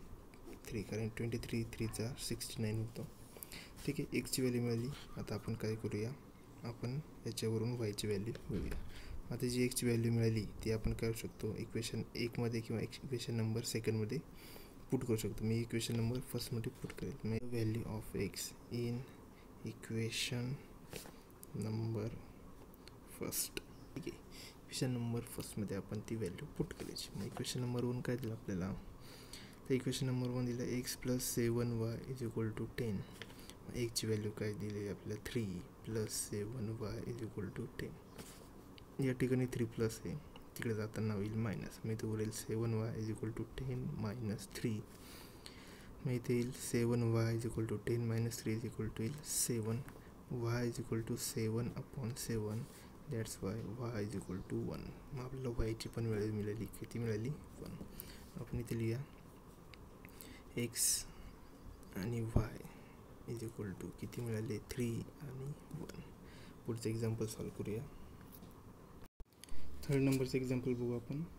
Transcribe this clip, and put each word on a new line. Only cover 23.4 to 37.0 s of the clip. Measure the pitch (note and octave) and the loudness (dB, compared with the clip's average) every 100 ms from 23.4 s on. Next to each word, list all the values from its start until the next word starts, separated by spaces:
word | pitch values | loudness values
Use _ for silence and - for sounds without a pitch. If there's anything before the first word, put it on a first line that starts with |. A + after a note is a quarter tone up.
| - - - - - - | 0 -4 -8 -14 -10 -6
ठीक | |
आहे, | - | -6
इक्वेशन | - - - - - - - C3 | -6 -10 -12 -14 -14 -4 2 2
number | B2 A#2 A#2 A#2 - | 4 2 0 -2 -6
फर्स्टमध्ये | - - G2 G2 | -4 -2 0 -2
आपण | - G#2+ - | -2 -4 -2
ती | A2+ | 0
value | F2+ - D3 - | 0 -2 -4 -2
put | D#3 | -2
करायची. | - - - - - | -2 -6 -6 -6 -4
मग | - | -4
equation | - A#2+ B2 | -2 -2 0
number | B2 B2 | 2 2
one | B2 B2 | 2 2
काय | B2 B2 | 2 2
दिलं | A#2 | 0
आपल्याला? | A2 - F#2+ F#2 - - - - - - - - - - | -2 -2 0 0 -2 -6 -12 -12 -12 -12 -12 -12 -6 2
तर | |
equation | C3 C3+ B2+ C3 | 2 2 2 2
number | B2+ B2 | 2 2
one | B2 B2 | 2 2
दिलं | A#2+ A#2+ B2 | 0 0 0
x | B2 - | 0 -2
plus | B2 B2+ - | 2 2 2
seven | - A#2 A#2 A#2+ A#2 | 4 4 6 4 4
y | A2+ A#2+ - | 2 0 -4
is | B2+ A#2 | -2 0
equal | A2+ A2+ G#2+ | 2 2 2
to | A2+ - | -2 0
ten. | A#2 F#2+ - - - - - - - | 2 2 -2 -8 -12 -12 -12 -12 -4
मग | B2 | 0
एक्सची | A#2 - A2 | 0 2 4
value | G#2+ G#2 - | 4 2 0
काय | G#2+ G#2 | 0 0
दिली | G#2 G#2 G2+ | -2 0 -2
आपल्याला? | - G2+ A2 - | -2 -4 -4 0
three | A#2+ G2+ F2 - - A2+ | 0 0 -2 -6 -10 -2
plus | A2 G#2+ - - | 0 0 0 -2
seven | G#2 G#2 B2+ G#2+ A2 | 0 -2 -2 -2 -2
y | G#2 A2+ | -2 -2